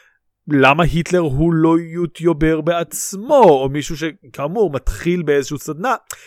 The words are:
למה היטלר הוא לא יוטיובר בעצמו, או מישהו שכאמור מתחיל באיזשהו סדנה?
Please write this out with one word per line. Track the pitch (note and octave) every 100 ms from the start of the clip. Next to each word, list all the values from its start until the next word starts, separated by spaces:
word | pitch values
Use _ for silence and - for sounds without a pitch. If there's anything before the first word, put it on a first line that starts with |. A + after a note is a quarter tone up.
| _ _ _ _ -
למה | C#3+ C3 D3
היטלר | D#3+ D3 D#3+ F3+
הוא | D#3+ C3+ E3+
לא | D#3+ E3 E3
יוטיובר | E3 E3+ F3 - E3 D#3 D#3 D#3+
בעצמו, | D3+ E3+ E3+ - - F#3+ A#3 D4
או | G3+ C3+ C3+
מישהו | C#3+ C3+ D3+
שכאמור | D#3+ - C3 - C#3+ G#3 F#3+
מתחיל | C#3 - - E3+ F3+
באיזשהו | D3+ C#3+ C3+ D3
סדנה? | - D3+ A#3+ A3+ - -